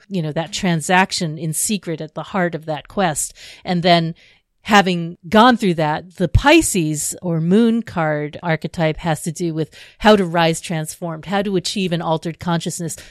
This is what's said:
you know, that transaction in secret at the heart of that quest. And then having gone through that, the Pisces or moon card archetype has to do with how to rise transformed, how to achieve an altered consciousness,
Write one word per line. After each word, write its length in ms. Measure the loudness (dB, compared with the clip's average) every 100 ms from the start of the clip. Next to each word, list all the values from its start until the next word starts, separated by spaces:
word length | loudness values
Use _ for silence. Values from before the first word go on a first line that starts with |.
| _
you 140 | -6
know, 80 | -4
that 200 | -4 -6
transaction 840 | -4 -2 -2 2 2 2 -2 -6 -6
in 140 | -6
secret 480 | -4 -4 -4 -4 -8
at 140 | -8
the 80 | -12
heart 320 | -6 -2 -2
of 120 | -4 -6
that 200 | -8 -6
quest. 480 | -2 -2 -2 -6 -10 -20 -14
And 180 | -4 0
then 320 | 4 4 2 -6 _ _ _ _
having 560 | 4 4 4 0 -4 -10 2
gone 280 | 6 6 6
through 180 | 2
that, 420 | 2 0 -2 -6 -4
the 100 | 0
Pisces 880 | 4 6 6 4 0 0 -2 -6 -6
or 200 | -4 -2
moon 420 | 2 4 4 2
card 560 | -2 -4 -2 -2 -4 -6
archetype 540 | -4 -4 -4 -2 -2 -2
has 240 | -2 -4
to 100 | -4
do 200 | -6 -6
with 200 | -4 -6 -8 -20 _
how 160 | 4
to 100 | 4
rise 360 | 4 2 0 0
transformed, 680 | -4 -6 -6 -10 -10 -10 -4
how 160 | -4
to 140 | -2 -4
achieve 360 | -4 -4 -2
an 80 | -4
altered 360 | -2 -4 -4 -8
consciousness, 560 | -4 -4 -4 -8 -8 -10 -16